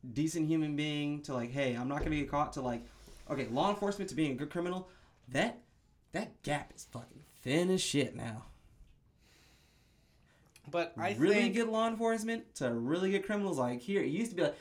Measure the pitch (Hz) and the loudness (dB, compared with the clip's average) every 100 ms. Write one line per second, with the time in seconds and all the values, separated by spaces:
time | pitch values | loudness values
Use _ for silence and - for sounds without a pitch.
0 | 131 113 160 170 156 160 156 147 151 147 | -6 -2 -2 0 2 2 2 0 0 0
1 | 147 147 147 131 120 131 135 120 127 143 | -2 -4 -4 -4 -4 0 0 0 -2 -2
2 | 160 151 139 147 147 - 127 117 117 - | 0 0 0 0 0 -2 -4 -4 -8 -20
3 | - - - 135 113 123 185 202 202 202 | -20 -20 -6 -4 -2 2 2 2 -2 -2
4 | - 127 151 123 147 175 175 185 185 - | -4 0 0 0 -4 -4 -2 -4 -6 -18
5 | - _ - 127 220 - - _ _ _ | -20 _ -4 0 0 -2 -18 _ _ _
6 | _ - 214 - - 147 - - - 123 | _ -8 -6 -8 -4 -4 -4 -16 -14 -14
7 | - - - - 123 151 180 185 - 143 | -14 -20 -20 -14 0 2 4 2 2 0
8 | 139 - 117 113 - - - - - - | 0 -4 -8 -8 -14 -20 -20 -20 -20 -20
9 | _ _ _ - - _ _ _ _ _ | _ _ _ -20 -20 _ _ _ _ _
10 | _ _ _ _ _ - - 170 170 - | _ _ _ _ _ -20 -6 -2 -2 -2
11 | 170 113 165 208 233 202 226 220 226 220 | -2 4 6 6 6 4 2 2 2 2
12 | 226 226 220 226 - - 127 117 120 170 | 0 0 -2 -4 -6 -4 0 0 0 2
13 | 190 196 - 208 196 151 123 123 - 196 | 2 0 0 0 0 0 0 -2 0 0
14 | - 160 226 175 156 - | 2 0 -2 2 0 0